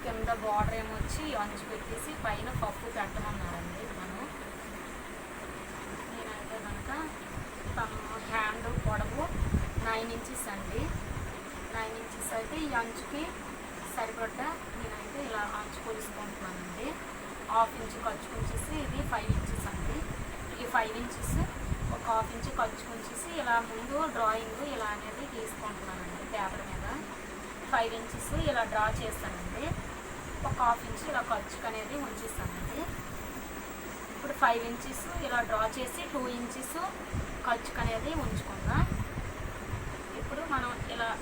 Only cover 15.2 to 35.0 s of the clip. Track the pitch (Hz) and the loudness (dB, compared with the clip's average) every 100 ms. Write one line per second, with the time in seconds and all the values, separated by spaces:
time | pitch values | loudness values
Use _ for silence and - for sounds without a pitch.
15.2 | 269 220 208 196 - - 226 214 208 208 | -2 0 0 -2 -4 -6 -4 -4 -4 -6
16.2 | 202 202 185 180 180 180 262 330 - - | -6 -6 -6 -6 -6 -4 -4 -4 -6 -6
17.2 | - - - 226 220 226 220 214 220 190 | -6 -6 4 8 8 6 -4 -2 -2 -2
18.2 | - - - - - 311 262 254 277 226 | -2 0 2 2 0 0 0 0 2 0
19.2 | 208 - - - - 180 - 302 - - | 4 4 4 0 0 0 2 2 0 -2
20.2 | - - - - 240 247 220 233 240 - | -4 -4 -6 -4 2 4 4 0 -4 -2
21.2 | - - - - - - - - - 220 | 2 4 2 0 -2 0 0 0 4 4
22.2 | 220 226 - - 226 - - 226 - 240 | 4 -2 -2 2 2 2 -6 -6 -6 -6
23.2 | 349 330 254 233 226 220 247 285 320 226 | -2 0 6 4 4 -4 0 2 2 4
24.2 | 220 220 220 226 285 247 214 208 208 240 | 4 4 0 -4 -2 0 0 -2 -4 -6
25.2 | 277 240 220 - - 196 196 185 180 175 | -6 -4 -4 -4 -4 -4 -6 -4 -4 -4
26.2 | - 220 190 190 - - 214 262 302 - | -2 0 0 0 -2 -2 -2 -2 -4 -8
27.2 | - - - - - 254 226 226 233 - | -8 -8 -8 -8 4 6 6 2 -4 -4
28.2 | - - 302 247 214 220 214 220 226 - | 0 4 6 6 4 6 6 4 0 -2
29.2 | 196 180 - - 302 - - - - - | -4 -4 -4 -2 0 0 -2 -6 -6 -6
30.2 | - - - - 240 233 - - 311 262 | -6 -2 0 6 6 6 2 -4 0 0
31.2 | - 214 - - 226 220 214 285 262 208 | 2 0 0 -4 -2 -2 -2 -2 -2 -4
32.2 | 311 - - 180 - 285 330 - - - | -4 -2 -2 -2 -2 -2 -2 -4 -4 -6
33.2 | - - - - - - - - - - | -6 -6 -6 -6 -6 -6 -8 -8 -8 -6
34.2 | 285 294 254 233 233 240 - - | -4 6 8 8 2 -2 -4 -4